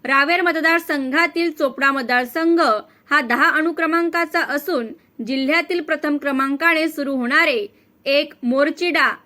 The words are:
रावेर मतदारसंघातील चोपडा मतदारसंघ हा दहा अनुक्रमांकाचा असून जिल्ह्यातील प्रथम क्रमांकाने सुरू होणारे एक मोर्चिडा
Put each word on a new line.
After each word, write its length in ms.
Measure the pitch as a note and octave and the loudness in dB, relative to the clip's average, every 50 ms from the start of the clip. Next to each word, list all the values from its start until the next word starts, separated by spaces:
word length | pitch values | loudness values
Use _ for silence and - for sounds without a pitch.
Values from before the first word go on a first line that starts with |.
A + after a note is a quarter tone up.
| - | -2
रावेर 360 | A#3+ C4+ C4+ C#4+ D4+ F4 F4+ | 2 2 2 4 2 2 2
मतदारसंघातील 1080 | F4+ F4 D#4 D#4+ D4+ D#4+ E4 E4+ E4 - D4+ C#4+ C4+ C4 C4 D#4+ E4+ E4+ - E4+ E4+ E4+ | 2 0 0 2 2 2 2 2 0 -2 -4 -4 -2 0 0 0 0 0 0 -2 -2 -2
चोपडा 400 | D#4 - D4+ C4 C4 C4+ C#4 C#4 | -2 -2 -2 -2 0 0 0 0
मतदारसंघ 680 | C#4 C4+ B3+ A3+ B3 B3 B3+ A#3+ - D#4+ E4 E4 E4+ E4+ D#4+ B3+ G#3+ G#3 - _ _ _ _ - | 0 0 -2 0 0 0 0 -2 -4 0 2 2 4 4 4 2 2 0 -4 _ _ _ _ 0
हा 80 | C#4 D4+ | 0 0
दहा 280 | C#4 A3+ A#3+ B3+ D4 E4+ C#4+ | 2 0 2 4 4 4 4
अनुक्रमांकाचा 840 | D4+ D#4 E4 D#4 F4 E4 D#4 E4 E4+ E4+ E4+ E4 E4+ E4+ E4 - E4+ | 2 0 -2 -2 -2 -2 0 0 0 0 0 0 -2 -2 0 -2 -2
असून 460 | D4+ - C#4 D4 C#4+ - E4+ B3+ A#3 A3 - _ _ _ _ - A#3 | -2 -2 -4 -4 -2 -2 -2 -2 -4 -6 -12 _ _ _ _ -10 -6
जिल्ह्यातील 540 | G#3 C4+ C4+ C4+ C4 D#4 E4+ E4 - F#4 F4 | -4 -2 -2 0 2 0 0 0 0 -4 -4
प्रथम 360 | D4+ D#4+ D#4+ D4 D#4 D4+ D4 | -2 -2 -4 -2 -2 -2 -2
क्रमांकाने 720 | C#4+ C#4+ C#4+ C4+ C4 C4+ C4+ C#4 C4+ E4 E4+ E4 D#4 D#4+ | -2 -2 -2 -2 -2 -2 -2 -2 0 0 0 2 2 0
सुरू 280 | D#4+ D#4 D4 C#4+ C#4 C#4 | -2 -2 -4 -4 -4 -4
होणारे 500 | B3+ A#3+ A#3+ C#4 D#4 E4+ D#4 C4 A3+ G3+ - _ _ _ _ _ _ _ | -4 -2 0 2 2 2 2 0 -2 -4 -6 _ _ _ _ _ _ _
एक 280 | C4+ C#4 C#4+ D#4 D4+ - _ - | 0 0 0 0 -2 -10 _ -2
मोर्चिडा 720 | A#3+ B3+ C4+ C#4+ D#4 D#4+ - F4 F4 D4+ E4 C4+ A#3 - - _ | 0 2 2 2 0 0 -2 -2 0 2 2 2 2 0 -4 _